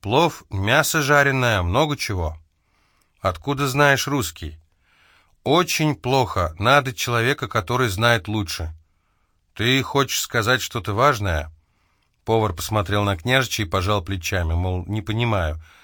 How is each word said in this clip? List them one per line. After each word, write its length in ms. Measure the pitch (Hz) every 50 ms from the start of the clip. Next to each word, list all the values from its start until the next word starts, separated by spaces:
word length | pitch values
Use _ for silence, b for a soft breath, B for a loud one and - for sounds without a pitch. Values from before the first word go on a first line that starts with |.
плов, 440 | - 98 113 143 170 160 - - - _
мясо 540 | - 95 95 104 123 151 151 - - 160
жареное, 580 | 143 131 147 147 143 143 135 131 127 120 113 98
много 380 | 90 85 90 123 156 151 147 -
чего". 400 | - - 104 92 85 76 78 - _ _ _ _ _ _ _ _ _ _ _ _ _ _ _ _
"Откуда 480 | - - - - - 139 143 131 143 139
знаешь 400 | 123 143 147 143 139 127 - -
русский?" 500 | 143 143 110 82 - - - 76 76 78 _ _ b b b b b b b b b b b b b b _
"Очень 500 | - 143 170 180 175 - - 156 151 143
плохо, 640 | - - 123 131 135 123 - - - 87 80 80 -
надо 360 | 101 117 135 147 127 131 117
человека, 540 | - - - 120 117 113 123 143 - - 110
который 420 | - 113 101 - 120 120 127 117
знает 380 | 92 95 113 117 117 113 - -
лучше". 460 | 107 107 101 - - - 82 80 80 - _ _ _ _ _ _ _ _ _ _ _ _ _ _
"Ты 300 | _ - 104 120 131 135
хочешь 400 | 117 - - 139 139 135 - -
сказать 400 | - - - 120 113 113 127 127
что-то 320 | - - - 117 101 - 101
важное?" 580 | 104 127 147 135 107 104 95 82 76 71 - - _ _ _ _ _ _ _ _ _ _ _ _ _ _
Повар 300 | - 113 113 107 104 87
посмотрел 500 | 82 - - 107 107 98 - 101 104 104
на 100 | 101 98
княжича 500 | 87 - 123 127 135 127 104 - - 107
и 20 |
пожал 340 | 85 - 95 90 98 107 101
плечами, 540 | 85 82 98 92 - - - 92 87 80 82
мол, 320 | 85 87 92 92 92 87
"не 160 | 85 104 110
понимаю". 600 | 101 - 107 113 120 117 107 95 85 78 76 80 80 b b b